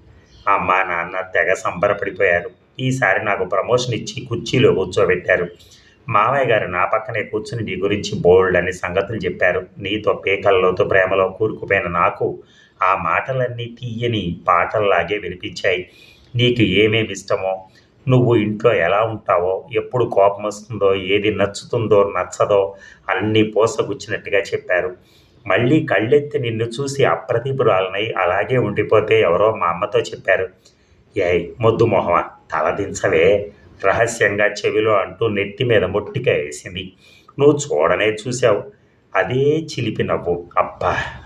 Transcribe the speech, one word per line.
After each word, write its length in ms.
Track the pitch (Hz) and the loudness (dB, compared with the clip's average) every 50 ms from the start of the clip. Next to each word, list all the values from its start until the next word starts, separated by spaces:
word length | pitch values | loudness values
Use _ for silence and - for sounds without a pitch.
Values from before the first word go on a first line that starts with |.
| - - - - _ _ - - - 104 | -20 -20 -20 -20 _ _ -20 -6 -2 0
అమ్మ, 220 | 98 92 92 92 92 | 0 2 2 2 2
నాన్న 480 | 92 95 87 87 85 85 90 92 92 | 2 2 0 -2 -4 -4 -6 -6 -8
తెగ 320 | 92 - - 95 82 82 95 | -8 -2 0 0 2 2 0
సంబరపడిపోయారు. 960 | - - 107 92 90 92 101 101 - - 98 92 95 101 92 87 87 87 - - _ _ _ _ - | 0 -2 -4 -2 0 0 0 0 0 -4 -6 -2 0 2 2 2 0 0 -4 -10 _ _ _ _ -6
ఈసారి 460 | 127 131 131 - 113 95 98 104 107 | -4 -2 0 2 2 2 2 2 0
నాకు 200 | 110 101 92 92 | -2 -2 -2 -2
ప్రమోషన్ 480 | 92 101 95 92 101 120 123 - 123 113 | -2 -2 -2 0 0 0 0 0 -2 -4
ఇచ్చి 320 | 101 - - - - - | -6 -6 -8 -12 -12 -10
కుర్చీలో 480 | - 120 - - - - 127 113 98 87 | -8 -8 -8 -6 -2 0 4 4 4 4
కూర్చోబెట్టారు. 720 | 90 95 92 - 107 101 87 92 90 - - 92 90 90 87 - - - - - - _ _ _ _ _ - | 2 0 -2 0 0 2 2 2 0 2 0 0 0 0 -4 -8 -14 -20 -20 -20 -20 _ _ _ _ _ -2
మామయ్య 360 | - 104 107 120 135 143 131 | 0 2 2 2 2 2 2
గారు 220 | 117 113 104 95 87 | 2 2 2 0 0
నా 180 | 90 90 95 | -2 -2 0
పక్కనే 380 | - 110 110 - - 113 107 101 | 0 0 -2 -4 -4 -6 -6 -6
కూర్చుని 400 | - - 107 107 - 120 117 107 | -4 -6 -6 -6 -6 -8 -8 -6
నీ 120 | 92 92 | -6 -4
గురించి 440 | 90 92 101 104 104 - - 107 92 | -4 -2 -2 -2 -2 -4 -6 -6 0
బోల్డన్ని 520 | 82 90 90 95 95 92 90 90 87 92 90 | 4 6 6 6 6 4 2 2 0 0 -4
సంగతులు 440 | 87 - 90 87 95 101 - 113 104 | -6 -8 -4 -2 -2 -2 -2 -6 -6
చెప్పారు. 500 | 87 90 - - 98 90 87 92 92 - - - | -6 -6 -4 0 0 0 0 0 -4 -8 -12 -10
నీతో 360 | 101 95 104 107 - 101 - | -8 -6 -6 -2 -2 -2 -2
పీకల్లోతు 720 | - - 95 98 92 - 104 98 92 90 90 90 87 101 | -2 -2 -2 -2 0 2 2 4 4 4 2 2 0 0
ప్రేమలో 460 | 87 95 95 92 92 95 95 95 92 | 2 2 2 2 2 2 2 0 0
కూరుకుపోయిన 580 | 92 - 110 107 - - - - 98 98 90 87 | 0 -2 -2 -4 -2 -6 -4 -2 0 0 0 0
నాకు 520 | 85 85 87 101 - - 123 98 87 - - _ _ - - _ _ _ 95 | 0 0 0 0 0 -2 -4 -6 -6 -8 -14 _ _ -20 -20 _ _ _ 0
ఆ 120 | 92 98 | 0 2
మాటలన్నీ 680 | 95 87 82 85 98 - - 131 131 127 120 120 117 117 | 0 0 0 0 -2 -2 -2 -2 -2 -4 -4 -4 -8 -10
తీయని 760 | 117 120 - 123 117 110 113 120 120 117 107 90 85 87 - - 92 | -12 -12 -12 -12 -10 -8 -4 -4 -2 -2 -2 -4 -4 -6 -4 0 0
పాటల్లాగే 720 | 90 85 90 - - 110 104 101 95 87 87 85 104 104 | 2 2 2 0 0 0 0 2 2 0 0 0 -4 -6
వినిపించాయి. 720 | - 87 90 90 - 104 87 - - 104 92 90 90 - _ - - - _ _ _ _ - | -6 -8 -10 -10 -12 -12 -10 -4 -2 -2 -2 -2 -4 -10 _ -20 -20 -20 _ _ _ _ -4
నీకు 260 | 117 123 123 120 - | 0 0 2 2 2
ఏమేమి 500 | 110 90 90 98 107 110 110 113 110 95 | 2 2 4 4 4 4 2 0 -2 -2
ఇష్టమో, 560 | 98 92 - - 107 98 95 95 95 - - - _ - _ _ _ _ _ 131 | -6 -10 -6 -4 -4 -4 -2 -4 -4 -6 -8 -14 _ -20 _ _ _ _ _ 2
నువ్వు 280 | 127 127 120 117 120 | 2 4 4 4 4
ఇంట్లో 380 | 107 104 104 107 104 - 120 110 | 2 2 0 -2 0 2 2 4
ఎలా 280 | 95 82 85 98 104 | 4 2 2 2 2
ఉంటావో, 680 | 113 113 110 104 - - 98 87 87 92 95 95 - - 113 | 2 0 -2 -4 -2 0 0 2 2 0 -2 -4 -6 -6 -4
ఎప్పుడు 300 | 110 107 - - - - | -4 -4 -2 -2 -2 -2
కోపం 380 | - - - 98 101 - 98 104 | 0 4 4 4 4 4 0 -4
వస్తుందో, 520 | 104 104 - - - 117 104 98 98 98 | -6 -6 -8 -10 -12 -4 0 2 2 2
ఏది 400 | 98 90 92 98 107 101 107 98 | 2 0 0 0 2 2 0 0
నచ్చుతుందో, 800 | 95 98 98 98 - - - - 117 110 104 107 101 101 101 98 90 | 0 0 -2 -2 -6 -8 -6 -4 -4 0 4 4 4 4 2 0 -4
నచ్చదో 580 | 90 - - - 120 101 104 101 98 82 - - - - - - _ - | -4 -4 -2 -2 0 2 2 2 2 0 -4 -10 -18 -20 -20 -12 _ -4
అన్నీ 340 | 95 95 104 110 107 110 107 | -2 -2 0 2 2 2 2
పోసగుచ్చినట్టుగా 960 | 107 - 101 110 113 - - 107 90 101 - - - 98 90 - 90 90 98 | 2 2 2 2 2 2 -2 -4 -4 -6 -8 -8 -8 -8 -8 -4 -2 0 0
చెప్పారు. 560 | 98 - - - - - 92 87 90 90 - - _ _ _ _ _ _ _ _ _ - | 0 -2 -4 -6 -4 -2 -2 0 0 -2 -6 -12 _ _ _ _ _ _ _ _ _ -2
మళ్ళీ 380 | 92 120 120 127 151 160 - | 0 0 2 2 2 2 2
కళ్ళెత్తి 540 | - 101 101 107 117 143 147 143 - - - | 0 0 0 2 2 2 2 2 0 -4 -6
నిన్ను 240 | 120 117 113 110 117 | -4 -4 -4 -4 -4
చూసి 420 | 117 - 135 139 139 139 135 127 | -6 -6 -6 -6 -6 -2 0 0
అప్రతిభురాలనై 1080 | 92 82 - - - 117 117 120 135 135 131 123 110 98 92 95 92 95 101 110 113 - 95 | 0 0 -2 -2 -2 -4 -2 -2 -4 -4 0 2 2 2 2 0 0 -2 -4 -4 -4 -2 -2
అలాగే 400 | 92 87 90 98 107 - 131 127 | 0 0 0 0 -2 0 0 0
ఉండిపోతే 640 | 110 104 101 110 101 - 113 113 110 - 113 113 | 0 0 -2 -2 0 2 2 2 4 4 4 4
ఎవరో 340 | 104 85 85 90 104 110 107 | 4 4 4 4 2 2 2
మా 120 | 104 92 85 | 0 -2 -2
అమ్మతో 320 | 85 87 101 - - 120 | -2 -2 -4 -2 0 -2
చెప్పారు. 500 | 110 - - - - - 95 85 95 - - _ _ _ _ _ _ _ _ _ _ _ _ 104 | -2 -2 -6 -6 0 0 2 2 0 -4 -8 _ _ _ _ _ _ _ _ _ _ _ _ -2
"ఏయ్ 320 | 92 87 90 87 85 85 - - | 0 2 2 0 -2 -4 -4 0
మొద్దు 240 | 117 113 - - 117 | 2 2 4 4 4
మొహమా, 400 | - 104 90 82 85 87 80 73 - - - _ - | 4 4 2 2 2 2 2 0 -2 -6 -18 _ -6
తల 180 | - 78 78 82 | -4 -2 -2 0
దించవే," 840 | - - 98 - - - - 104 92 80 82 95 101 98 - - - - - - - - - | -2 -2 -4 -6 -6 -4 -2 2 2 4 4 4 4 2 0 -4 -12 -18 -20 -20 -14 -2 0
రహస్యంగా 600 | 98 92 98 117 113 - - 120 101 101 101 104 | 0 2 2 0 0 0 0 0 0 2 2 0
చెవిలో 480 | 104 104 - - 110 98 107 110 110 107 | 0 0 -2 -2 -2 0 0 2 2 2
అంటూ 340 | 98 92 90 87 - 113 113 | 0 0 -2 -4 -4 -4 -2
నెత్తి 360 | 107 98 98 101 - - 127 | -2 -2 -4 -4 -4 -4 0
మీద 200 | 120 113 101 90 | 2 2 2 2
మొట్టికాయ 580 | 92 92 104 101 - - 127 131 127 98 80 | 0 -2 -4 -4 -4 -6 -4 -2 0 0 0
వేసింది. 520 | 73 76 - - - 107 90 92 95 90 - _ _ _ _ _ _ - _ - | -2 -6 -10 -14 -14 -14 -12 -12 -12 -12 -16 _ _ _ _ _ _ -16 _ 2
"నువ్వు 180 | 139 147 151 - | 4 4 4 4
చూడనే 520 | - - - 73 78 85 90 92 101 110 | 0 -2 0 0 2 2 2 2 2 0
చూశావు." 540 | 107 - - 131 120 - 127 117 101 101 - - - _ _ _ _ _ _ _ - | -2 -2 -6 -8 -4 0 2 2 2 2 -2 -8 -16 _ _ _ _ _ _ _ -2
అదే 280 | 98 92 - 123 131 139 143 | -2 -2 0 0 0 2 2
చిలిపి 540 | 151 160 160 - - - 113 107 - - 110 | 0 0 -2 -6 -8 -6 -6 -4 -4 -2 -2
నవ్వు. 460 | 92 85 82 - 87 85 - - - - 92 | -2 -2 -2 -2 -4 -4 -4 -6 -4 -2 -2
"అబ్బా, 400 | 90 - - - - 90 85 - - - - - - | -2 -2 -4 -4 -2 -2 -2 -2 -4 -8 -10 -14 -12